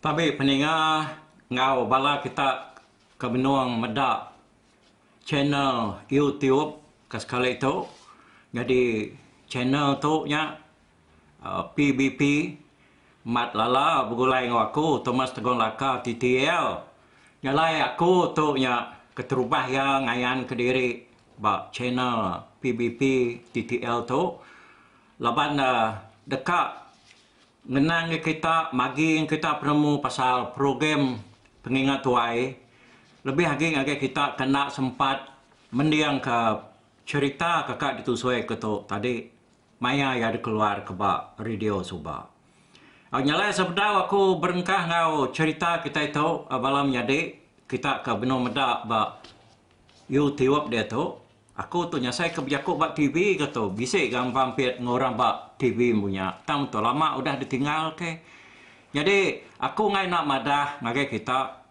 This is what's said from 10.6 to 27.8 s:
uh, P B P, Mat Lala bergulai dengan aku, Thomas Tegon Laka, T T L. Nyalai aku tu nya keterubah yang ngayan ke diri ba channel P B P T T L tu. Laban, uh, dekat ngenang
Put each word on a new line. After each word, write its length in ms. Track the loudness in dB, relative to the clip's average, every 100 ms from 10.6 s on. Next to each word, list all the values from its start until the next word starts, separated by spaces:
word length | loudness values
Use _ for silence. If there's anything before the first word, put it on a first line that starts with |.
| -20 _ _ _ _ _ _ _
uh, 240 | -6 -6 -4
P 160 | 0 2
B 240 | 2 0
P, 60 | 2 0 2 -2 -8 -20 _ _ _ _ _ -4
Mat 320 | -2 -2 -2
Lala 480 | 2 4 4 2 0
bergulai 400 | 0 2 2 2
dengan 240 | 0 0
aku, 320 | 0 0 0
Thomas 320 | 0 -2 -2
Tegon 240 | -2 -2 0
Laka, 400 | 0 0 -2 -2 -4
T 80 |
T 240 | -2 2 2
L. 480 | 2 0 -2 -4 -10 _ _ _ -20 _
Nyalai 400 | -2 2 2 2
aku 480 | -2 2 4 4 4
tu 240 | 2 2 2
nya 320 | 2 0 -4 -14 -18
keterubah 560 | -12 -4 -2 0 0 0
yang 400 | 0 2 2 0
ngayan 400 | 0 0 -2 -4
ke 80 |
diri 480 | -2 0 2 0 -4 -12 _ _
ba 320 | -4 0 0 -4
channel 720 | -6 -2 0 0 0 -2 -4 -10 _
P 80 | -4
B 240 | 0 -2
P 80 | 0 2 2 0 -2 -8
T 160 | -6 -4
T 160 | -4
L 240 | -2 -4 0
tu. 320 | 0 0 -4 -18 -20 -20 -20 -20 _ _ _
Laban, 400 | -2 0 0 2
uh, 400 | 2 2 0 -2 -14 -20 -6
dekat 560 | -6 0 0 0 -4 -18 _ _ -20 _ _ _ _ -4
ngenang 480 | 2